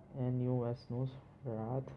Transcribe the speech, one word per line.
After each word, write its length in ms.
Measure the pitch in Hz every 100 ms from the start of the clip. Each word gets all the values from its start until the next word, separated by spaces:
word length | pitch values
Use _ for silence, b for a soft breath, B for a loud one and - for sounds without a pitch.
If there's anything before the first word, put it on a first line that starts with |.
| - 139
এন 260 | 127 127
ইউ 240 | 123 127 117
এস, 120 | 123 -
নুসরাত 920 | 120 131 - - - 131 110 110 131 131